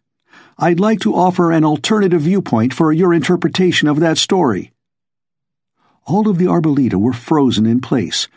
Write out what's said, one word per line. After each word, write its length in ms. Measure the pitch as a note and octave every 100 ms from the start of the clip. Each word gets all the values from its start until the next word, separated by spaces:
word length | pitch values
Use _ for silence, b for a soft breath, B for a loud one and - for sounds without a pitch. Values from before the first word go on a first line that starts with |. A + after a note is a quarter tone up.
| _ _ b b b b
I'd 200 | E3 E3+
like 220 | G#3 A3
to 140 | G#3+
offer 360 | F3 F3+ F3+ E3+
an 140 | E3
alternative 580 | D#3 D3+ - G#3+ G3 E3+
viewpoint 520 | D3 G3 F3 A2+ A#2+
for 180 | - D#3+
your 220 | D#3 F3+
interpretation 760 | E3+ C3+ F3 E3+ - F3+ D3 D3+
of 100 | D3
that 180 | E3 D#3+
story." 540 | - F#3+ D3 F#2 - _ _ _ _ _ _ _ _ _ _ _ _ _
All 240 | - F#3+ G#3+
of 100 | E3+
the 80 | F3+
Arboleda 520 | E3+ D#3 C#3 A#2+ F#2+
were 140 | A2+
frozen 540 | A#2+ - D#3 C3 F#2+ A2
in 140 | A#2+
place, 480 | B2 C3 E2 - -